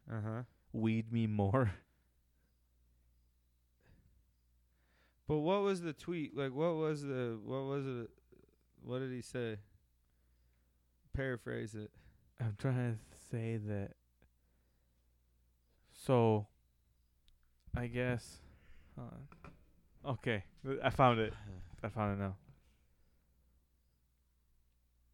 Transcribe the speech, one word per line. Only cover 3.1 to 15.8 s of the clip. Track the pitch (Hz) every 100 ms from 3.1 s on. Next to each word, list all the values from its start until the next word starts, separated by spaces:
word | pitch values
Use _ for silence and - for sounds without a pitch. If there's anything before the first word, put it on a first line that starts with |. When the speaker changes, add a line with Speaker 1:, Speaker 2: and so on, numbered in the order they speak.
| _ _ _ _ _ _ _ - - - _ _ _ _ _ _ _ _ _ _ _ -
Speaker 1:
But | 151
what | 156 202
was | 202 190
the | 170
tweet? | 143 - 175 143 139
Like, | 135
what | 127 170 160
was | 156 156
the, | 143 127 123 113 101
what | 131
was | 135 143 135
it? | 123 113 - - - - _ _ _
What | 123 127
did | 131
he | 127
say? | - 127 117 107 104 - _ _ _ _ _ _ _ _ _ _ _ _ - -
Paraphrase | 135 123 123 120 113 107
it. | 107 - - - _ -
Speaker 2:
I'm | 113 104
trying | 139 127
to | 123 110 - - -
say | 120 113 113 104
that. | 104 98 - _ _ - _ _ _ _ _ _ _ _ _ _ _ _ _ _ _